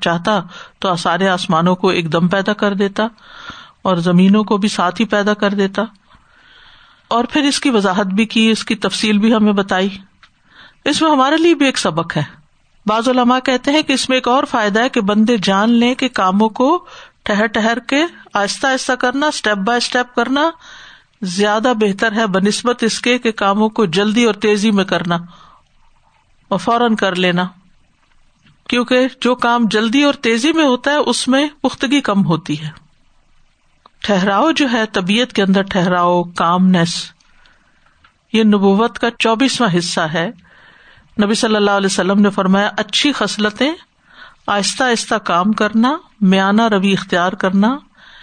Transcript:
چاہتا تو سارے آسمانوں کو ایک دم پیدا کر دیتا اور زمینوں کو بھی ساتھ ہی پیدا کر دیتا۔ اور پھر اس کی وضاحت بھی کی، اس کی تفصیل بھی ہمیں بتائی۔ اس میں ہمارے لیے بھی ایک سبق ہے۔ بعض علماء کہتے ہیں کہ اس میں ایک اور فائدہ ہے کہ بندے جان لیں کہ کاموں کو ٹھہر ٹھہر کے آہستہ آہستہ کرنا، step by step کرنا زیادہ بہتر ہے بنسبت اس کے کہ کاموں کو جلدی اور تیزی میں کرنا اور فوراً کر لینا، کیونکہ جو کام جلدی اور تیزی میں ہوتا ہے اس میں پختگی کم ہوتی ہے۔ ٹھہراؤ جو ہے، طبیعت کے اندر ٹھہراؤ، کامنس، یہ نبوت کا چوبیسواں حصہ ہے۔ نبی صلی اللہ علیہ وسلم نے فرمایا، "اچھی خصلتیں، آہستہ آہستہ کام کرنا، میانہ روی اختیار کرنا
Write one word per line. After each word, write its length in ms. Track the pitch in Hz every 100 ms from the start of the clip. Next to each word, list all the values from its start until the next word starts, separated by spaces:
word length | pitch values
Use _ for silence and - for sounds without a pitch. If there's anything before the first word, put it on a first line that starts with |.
چاہتا 380 | 180 170 170 208 185 - - -
تو 180 | 196 190
سارے 320 | 185 170 190
آسمانوں 480 | 180 - 160 175 180
کو 120 | 190
ایک 240 | 175 165
دم 160 | 170 175
پیدا 240 | 196 196
کر 220 | 208 202
دیتا 320 | 196 196 196 220 - - - - - - _
اور 140 | 190 180
زمینوں 480 | 175 180 190 208
کو 120 | 208 208
بھی 120 | 202
ساتھ 320 | - 180 180
ہی 60 | 220
پیدا 280 | 208 202
کر 160 | 208 208
دیتا۔ 320 | 202 196 196 226 _ _ _ _ _ _ - - - _ _ -
اور 160 | 233
پھر 180 | 240 311
اس 180 | 277 269
کی 100 | 285
وضاحت 360 | 226 196 185 196
بھی 180 | 196
کی، 260 | 220 226 220
اس 140 | 214
کی 100 | -
تفصیل 440 | 220 196 - 214 208
بھی 160 | 220
ہمیں 180 | 226 214
بتائی۔ 360 | 202 196 185 196 196 - _ _ _ _ - - _
اس 180 | 269 294
میں 80 | 311
ہمارے 260 | 285 262 311
لیے 180 | 339
بھی 120 | 294 277
ایک 120 | -
سبق 380 | 196 160 165 156
ہے۔ 240 | 143 - _ _ _ _ 202
بعض 220 | 220 240
علماء 300 | 254 240 254
کہتے 320 | 254 254 269
ہیں 120 | 302
کہ 100 | 302
اس 160 | 262 -
میں 80 | 262
ایک 120 | 254
اور 160 | 254
فائدہ 360 | 285 247 208 208
ہے 80 | 254
کہ 120 | 247
بندے 360 | 196 214 220 240
جان 340 | 180 196 220
لیں 240 | 233 240
کہ 140 | 254 262
کاموں 400 | - 185 196 220
کو 360 | - 254 349 - - - _
ٹھہر 240 | - 208 226
ٹھہر 320 | 226 220 233
کے 260 | - 277 339 - -
آہستہ 320 | 208 202 - 277
آہستہ 260 | 262 -
کرنا، 340 | 247 247 269 302
step 320 | - 214 202
by 160 | 196
step 400 | 240 - 254 247 -
کرنا 340 | 240 277 320 330 - - - - _ -
زیادہ 500 | 185 180 208 214 247 226
بہتر 320 | 214 196 226
ہے 140 | 214 220
بنسبت 560 | 185 196 208 240 233
اس 180 | 226 -
کے 180 | 240 247
کہ 140 | 233
کاموں 360 | 220 196 202 214
کو 160 | 220
جلدی 400 | 202 165 214 214
اور 100 | 233
تیزی 360 | 208 214 208 220
میں 140 | 202
کرنا 340 | 202 170 175 170 170 - - _ _ _ _ _ _ _ _ _ -
اور 100 | 190
فوراً 360 | 233 233 240
کر 200 | 220 196
لینا، 320 | 180 180 175 180 - _ _ _ _ _ _ _ _ _ _ -
کیونکہ 380 | 247 240 254 254 -
جو 140 | 240
کام 300 | 247 240 240 226
جلدی 320 | 214 226 269
اور 120 | 285
تیزی 380 | 277 226 226 285
میں 120 | 320
ہوتا 260 | 294 247 -
ہے 60 | 294
اس 320 | - 240 -
میں 200 | 269 294 -
پختگی 380 | 262 - 262 285
کم 240 | 269 202
ہوتی 360 | 165 160 - 151
ہے۔ 100 | 156 - _ _ _ _ _ _ _ _ _ _ _ _
ٹھہراؤ 500 | - 196 196 196 311
جو 160 | 302 277
ہے، 140 | 233 220
طبیعت 460 | 247 180 214 247
کے 100 | -
اندر 200 | 190 196
ٹھہراؤ، 600 | 190 196 175 180 175 175
کامنس، 880 | 175 175 170 180 185 185 170 - - _ _ _ _ _ _ _ _ _ _ _ _
یہ 120 | 220
نبوت 540 | 220 208 196 196 233 -
کا 100 | 233 233
چوبیسواں 600 | 226 220 262 - 233 175
حصہ 220 | 170 -
ہے۔ 300 | 160 170 180 - _ - - - - - _ -
نبی 100 | 208
صلی 220 | 220 214 214
اللہ 140 | 202
علیہ 160 | 202 196
وسلم 340 | 196 180 202
نے 100 | 202
فرمایا، 400 | 202 190 190 208 -
"اچھی 360 | 214 - 294
خصلتیں، 600 | 262 202 - 208 208 262 349 - _ _ - - _ -
آہستہ 360 | 202 196 -
آہستہ 300 | 262 226 -
کام 380 | 220 - 233 202
کرنا، 440 | 214 214 220 247 320 - -
میانہ 420 | 190 190 190 208 233
روی 240 | 202 196
اختیار 400 | 190 - 180 180
کرنا 460 | 185 190 196 214 285 - _ - -